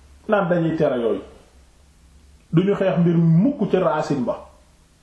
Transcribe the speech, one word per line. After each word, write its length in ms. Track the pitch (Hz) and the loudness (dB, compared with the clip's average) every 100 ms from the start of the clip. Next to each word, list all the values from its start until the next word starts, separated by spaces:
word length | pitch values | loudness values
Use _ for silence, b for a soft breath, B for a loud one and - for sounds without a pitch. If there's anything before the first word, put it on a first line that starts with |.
| - - - | -20 -18 -2
Naan 200 | 208 175 | -2 0
dañuy 260 | 175 165 156 | 0 -2 0
tere 240 | 147 123 | -2 0
yooyu. 220 | 113 98 - - - - _ _ _ _ _ - - - _ | -2 -4 -8 -20 -20 -20 _ _ _ _ _ -20 -20 -20 _
Duñu 220 | 160 196 196 | 0 0 0
xeex 220 | 190 165 | 0 0
mbir 160 | 175 170 | 2 2
mukk 520 | 170 160 240 285 202 | 4 4 2 0 -2
ci 60 | 185 | 0
racine 460 | 170 151 156 135 113 | 0 -2 -2 -4 -4
ba. 240 | - - - _ _ _ _ | -6 -12 -20 _ _ _ _